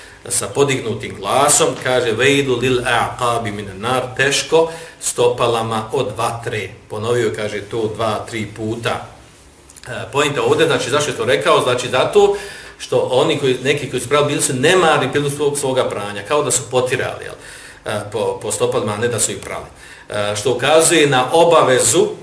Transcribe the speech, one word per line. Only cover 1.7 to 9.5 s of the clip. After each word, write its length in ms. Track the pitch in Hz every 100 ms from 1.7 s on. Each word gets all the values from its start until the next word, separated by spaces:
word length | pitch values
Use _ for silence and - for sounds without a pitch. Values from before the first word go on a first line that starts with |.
| 131
kaže, 280 | 135 127 117
„Vejlu 440 | 107 135 139 135 120
lil 240 | 131 123
aqabi 720 | 120 120 98 - 123 117 107
minan 280 | 101 101 95
nar”, 220 | 113 127 123 113
„teško 540 | 135 139 - 160 165 - - -
stopalama 880 | - - 123 120 120 117 113 113 113
od 160 | 143 123 -
vatre”. 520 | 117 117 - 110 92 - -
Ponovio, 440 | 107 110 123 110 110
kaže, 260 | 107 101
to 300 | 95 120 107 95
dva, 300 | 113 101 -
tri 160 | 117 101
puta. 640 | - 110 113 113 87 - - - - -